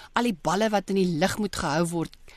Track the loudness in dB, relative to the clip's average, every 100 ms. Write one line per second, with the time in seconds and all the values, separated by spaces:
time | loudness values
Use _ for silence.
0 | -6 -2 0 0 0 2 2 0 0 2
1 | 2 2 0 0 -4 -2 -2 0 0 -2
2 | -6 -10 -20